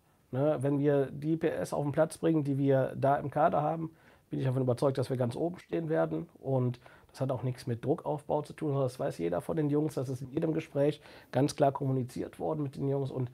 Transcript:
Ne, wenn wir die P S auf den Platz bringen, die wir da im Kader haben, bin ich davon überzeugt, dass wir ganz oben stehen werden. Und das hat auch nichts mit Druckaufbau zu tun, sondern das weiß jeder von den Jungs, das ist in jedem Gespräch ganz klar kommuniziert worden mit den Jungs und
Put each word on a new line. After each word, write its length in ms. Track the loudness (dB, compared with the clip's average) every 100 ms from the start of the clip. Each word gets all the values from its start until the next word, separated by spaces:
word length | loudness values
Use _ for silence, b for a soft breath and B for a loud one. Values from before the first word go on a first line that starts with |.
| _ _ -6
Ne, 260 | 0 2 2
wenn 160 | 0 2
wir 320 | 4 4 2
die 260 | -2 -2 0
P 120 | 0
S 260 | -2 -4
auf 80 | -2
den 100 | -2
Platz 240 | 2 0 2
bringen, 260 | 2 2
die 140 | 2 2
wir 380 | 4 4 2 2
da 200 | 2 2
im 140 | 0
Kader 300 | 2 2 4
haben, 300 | 0 -2 -6 b b b -8
bin 100 | -2
ich 60 | 0
davon 160 | 2
überzeugt, 340 | 2 2 2 2
dass 140 | -2
wir 80 | 0
ganz 180 | -2 0
oben 220 | -4 -4
stehen 320 | -6 -4 0
werden. 360 | 0 0 -2 -8 -10
Und 400 | -2 0 0 -2 b b b
das 80 | -6
hat 100 | -4
auch 120 | -2
nichts 240 | -4 -6 -6
mit 180 | -4
Druckaufbau 560 | -2 -2 -2 -6 -2 -2
zu 140 | -2
tun, 160 | -6 -2
sondern 160 | 0 0
das 120 | -2
weiß 200 | -6 -2
jeder 240 | -2 -2
von 160 | -2 -2
den 100 | 2
Jungs, 260 | 2 0
das 140 | -2 -6
ist 140 | -6
in 80 | -6
jedem 240 | -4 -2
Gespräch 480 | -2 -2 0 2 0 b b b
ganz 220 | 2 2
klar 160 | 4 2
kommuniziert 680 | 2 0 0 -2 -6 -8 -4
worden 240 | -4 -2
mit 140 | -4 -4
den 120 | -2
Jungs 220 | -2 -2
und 200 | -4 -6